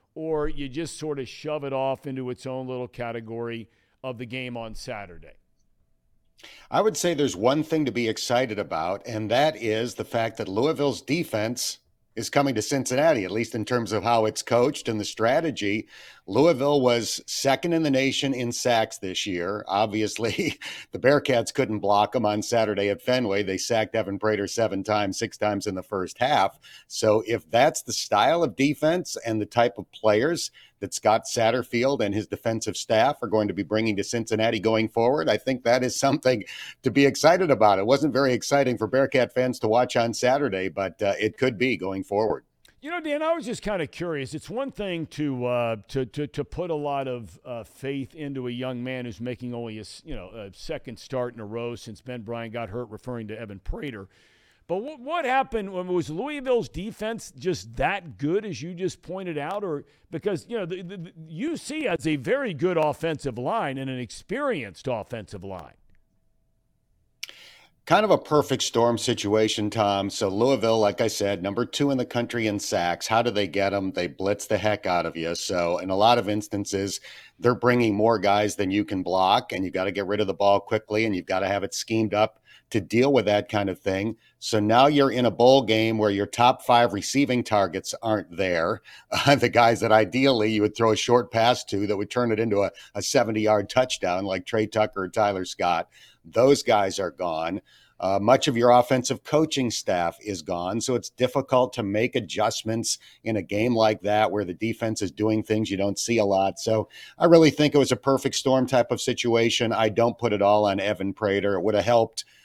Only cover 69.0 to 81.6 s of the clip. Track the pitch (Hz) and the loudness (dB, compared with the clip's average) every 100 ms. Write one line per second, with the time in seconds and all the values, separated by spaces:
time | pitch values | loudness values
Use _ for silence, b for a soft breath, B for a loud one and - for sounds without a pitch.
69 | - 113 101 107 110 - 104 110 104 98 | 0 -2 2 2 2 0 -2 2 2 2
70 | 98 - 101 98 123 131 113 113 101 - | -2 -2 -2 2 2 2 2 4 2 2
71 | 113 - 101 98 95 101 120 - 143 131 | -2 0 -2 -2 -4 -4 -4 0 0 0
72 | 120 120 117 120 110 101 - 98 87 87 | -2 -4 -4 -2 -2 -2 -2 0 0 -2
73 | - 113 120 104 98 98 98 101 95 92 | 0 2 2 0 -2 0 0 0 -2 -4
74 | 87 - 95 101 - 104 107 104 95 87 | -6 -2 -2 -2 -2 0 0 -2 0 0
75 | 82 82 82 85 - 92 87 85 92 95 | -2 -4 -6 -6 -4 0 0 -2 -2 2
76 | 113 120 98 107 - 101 101 98 98 - | 4 4 2 -4 -4 -6 -4 -4 -4 -6
77 | B B B _ 120 120 123 123 113 101 | B B B _ 0 2 2 4 2 4
78 | 110 110 98 101 107 - 98 101 104 95 | 2 4 4 2 2 0 0 0 0 -4
79 | 90 92 92 113 127 92 92 92 95 95 | 0 2 4 4 0 -6 -4 -2 -2 -4
80 | 92 104 98 82 101 101 - 107 - 107 | -2 -2 -2 2 4 4 2 -4 -2 -2
81 | 113 92 87 92 95 101 | 0 -2 -2 -2 0 -2